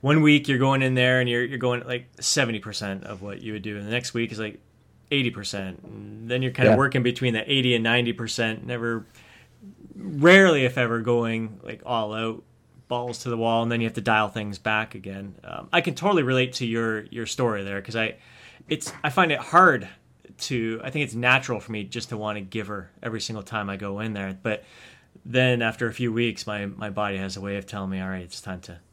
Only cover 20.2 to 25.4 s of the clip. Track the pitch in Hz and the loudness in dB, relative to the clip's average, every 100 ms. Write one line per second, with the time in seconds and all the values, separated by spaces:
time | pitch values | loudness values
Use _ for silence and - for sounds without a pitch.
20.2 | - - - 127 113 113 135 139 147 110 | -20 -12 -6 -2 -2 -4 -6 -4 -4 0
21.2 | 123 131 - 113 - 110 101 120 - 110 | 4 4 2 -6 -6 -8 -6 -8 -8 -6
22.2 | 107 104 95 110 101 101 87 _ 117 110 | -4 -6 -6 -8 -6 -8 -12 _ -8 -6
23.2 | - 110 95 113 101 98 101 101 110 104 | -6 -10 -6 -4 -4 -6 -6 -6 -6 -6
24.2 | 98 95 110 107 - - - - _ - | -6 -6 -4 -4 -8 -20 -20 -20 _ -20
25.2 | - 123 | -2 2